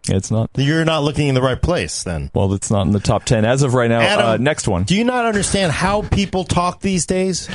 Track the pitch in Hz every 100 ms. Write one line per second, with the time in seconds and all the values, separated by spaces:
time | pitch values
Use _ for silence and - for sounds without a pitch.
0 | - 95 - 110 113 - 139 160 160 160
1 | 147 135 147 131 131 123 - 170 85 -
2 | - 82 69 - 95 98 - 104 98 101
3 | - 104 - 117 107 135 139 127 117 117
4 | 175 208 117 110 131 156 - 90 98 190
5 | 233 254 233 208 180 202 185 123 185 208
6 | 180 - 196 185 180 - 175 - 196 185
7 | - 185 185 180 -